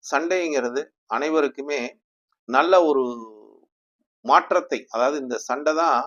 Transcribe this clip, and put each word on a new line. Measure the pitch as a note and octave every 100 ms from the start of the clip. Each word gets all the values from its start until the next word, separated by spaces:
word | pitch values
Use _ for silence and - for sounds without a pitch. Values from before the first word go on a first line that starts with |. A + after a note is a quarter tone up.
சண்டைங்கிறது | - C#3+ E3 F#3 E3+ C#3+ A#2+ B2 D#3 _ _
அனைவருக்குமே | A2+ D3 D#3 C#3+ C3 C#3+ D3 A#2+ - _ _ _ _ -
நல்ல | B2+ E3 F#3
ஒரு | E3 C3+ B2+ A#2+ A2+ G#2+ G#2+ _ _ _ _ _ _ _
மாற்றத்தை, | - D3+ - F3+ F3 A#2+ -
அதாவது | A2+ B2+ D3
இந்த | C3 A#2
சண்டை | - C3 D3+
தான் | D#3 E3 B2+